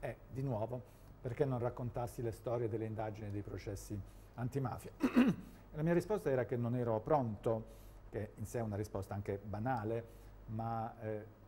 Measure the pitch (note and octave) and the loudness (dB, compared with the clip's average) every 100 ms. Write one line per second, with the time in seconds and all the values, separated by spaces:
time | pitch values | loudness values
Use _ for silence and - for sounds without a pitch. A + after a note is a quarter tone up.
0 | C3+ A2+ - B2 C3+ G#2+ A#2 B2+ - - | -6 -8 -8 -2 0 2 0 -2 -8 -16
1 | - - B2 A#2 C3+ B2 A#2+ - B2 B2+ | -18 -8 -4 2 2 4 0 0 -4 -2
2 | A#2+ - A#2 G#2+ B2+ A#2+ A2+ G#2+ A2 A2 | -4 -2 -2 -2 0 2 2 0 -2 -2
3 | A2 G#2+ G#2 G2+ - G2 A2 G2+ - G2+ | -4 -4 -4 -4 -4 -6 -4 -6 -4 -6
4 | - - - - B2 C#3 B2+ - - - | -6 -14 -14 -4 -2 0 0 -2 -8 0
5 | B3+ B3 B3+ - - - - D3+ D#3+ F3 | 4 8 6 4 -4 -16 -10 0 4 4
6 | F3 G#3 D3 B2+ A#2 B2 A#2 B2 A#2 A2 | 4 2 4 4 4 2 2 2 4 2
7 | A2 D3+ A#2+ G2+ B2 A2+ G#2+ - - - | 6 4 4 2 2 2 -2 -14 -16 -16
8 | - A2 G#2+ - G#2+ B2 A2+ G2+ G#2 G2 | -8 -4 -4 -6 -4 -2 0 0 0 -2
9 | - G2+ G2+ G2 G#2+ G#2 A#2+ B2 G#2+ A2+ | -2 -4 -2 -4 -4 -2 0 0 0 -2
10 | A2+ - - - - A2 A2+ A2+ A2+ A#2 | -4 -14 -16 -14 -6 -4 0 0 -2 -4
11 | A2 G#2+ G#2+ - | -4 -4 -6 -16